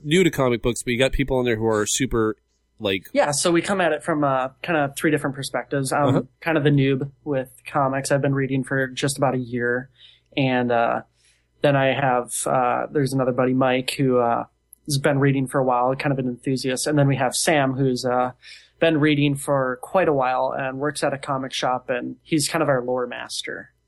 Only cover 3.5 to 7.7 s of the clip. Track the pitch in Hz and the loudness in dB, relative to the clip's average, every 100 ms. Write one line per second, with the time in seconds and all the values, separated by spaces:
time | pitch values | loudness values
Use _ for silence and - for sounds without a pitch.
3.5 | 170 170 196 165 151 - 151 143 131 131 | 2 2 0 0 0 -2 0 0 0 -2
4.5 | - - 156 139 - 165 147 143 139 135 | -6 -4 0 -2 -2 0 0 -2 -6 -6
5.5 | 123 - 143 135 147 143 147 - _ 165 | -6 -4 -4 0 2 2 2 -2 _ -2
6.5 | 156 143 143 135 135 143 - 151 135 127 | 0 2 4 2 0 -4 -10 -4 -4 -4
7.5 | - - | -12 -6